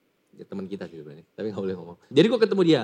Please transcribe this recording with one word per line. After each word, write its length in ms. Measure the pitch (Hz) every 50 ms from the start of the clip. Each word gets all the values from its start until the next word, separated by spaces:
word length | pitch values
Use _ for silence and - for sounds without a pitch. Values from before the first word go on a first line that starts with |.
| _ _ _ _ _ _
ya, 120 | _ - -
teman 220 | - - 98 95
kita 180 | 87 98 92 95
sih 140 | 82 82 80
sebenarnya, 260 | 73 76 73 80 82 _
tapi 160 | _ - 98 110
nggak 140 | 101 107
boleh 120 | 98 95 95
ngomong. 220 | 87 85 85 87 - _ _
Jadi 180 | 127 156 185 226
gue 100 | 254 226
ketemu 240 | 220 202 202 196 185
dia, 180 | 165 156 127